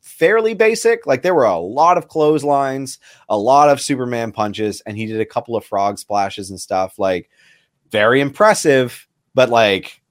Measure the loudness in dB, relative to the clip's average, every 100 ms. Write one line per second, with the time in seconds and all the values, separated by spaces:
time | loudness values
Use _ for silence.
0 | -20 0 2 2 0 0 0 2 0 0
1 | 0 -2 0 2 2 0 -4 0 2 2
2 | -2 0 0 0 0 -2 -2 -6 -10 -16
3 | _ _ -6 -2 2 4 6 4 -2 -4
4 | -4 -6 -6 -4 -6 -4 -6 -6 -10 -10
5 | -6 -6 -6 -6 -6 -6 -4 -2 -2 -4
6 | -6 -4 -4 -6 -14 -14 -6 -4 -4 -4
7 | -4 -4 -8 _ _ _ _ _ _ 0
8 | 2 2 0 2 2 4 2 2 2 -6
9 | _ _ _ 0 2 4 2 0 -4 -20
10 | _